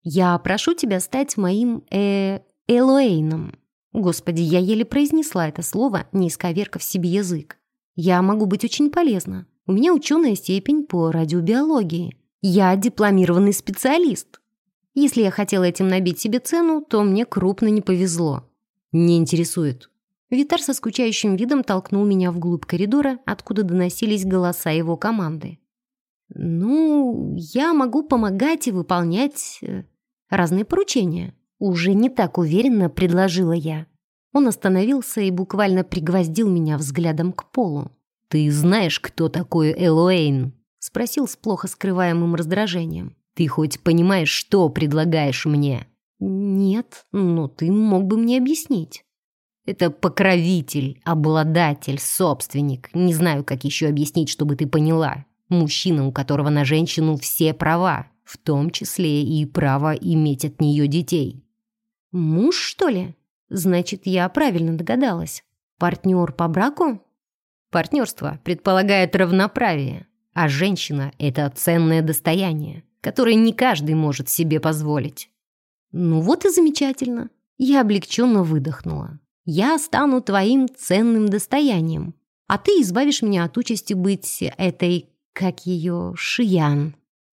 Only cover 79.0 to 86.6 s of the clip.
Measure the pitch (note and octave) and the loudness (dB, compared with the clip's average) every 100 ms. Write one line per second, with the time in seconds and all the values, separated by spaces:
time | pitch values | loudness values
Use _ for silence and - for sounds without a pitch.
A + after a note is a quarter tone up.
79 | A#1+ - _ _ - D#3+ A#3 D#4 - A#3 | -10 -14 _ _ -6 0 2 0 -2 0
80 | C#4+ B3+ - G3 G3 C4+ B3+ - - F#3 | 2 0 0 0 2 2 0 -4 -2 2
81 | A#3 A3+ G#3+ G3 - C#4 D4 G3 D#3+ D#3+ | 2 2 2 0 -2 0 2 2 0 -4
82 | F3 - _ _ - G3+ - G4+ G#3 F#3 | -8 -12 _ _ -4 -2 2 4 4 2
83 | C#4+ C#4 A3 G3 E3+ A3+ B3 G#3+ - F#3+ | 0 0 0 0 0 -2 -4 -4 -4 -2
84 | F#3 G3 - - - - F#3 - F3 F3 | 0 -2 -4 -8 -8 -4 -4 0 0 0
85 | - _ _ - F#3 F3+ - F3+ E3+ F3 | -4 _ _ -4 -4 -4 -4 -4 -2 -4
86 | F3 E3+ - - A#3 F3+ | -6 -6 -6 -2 2 2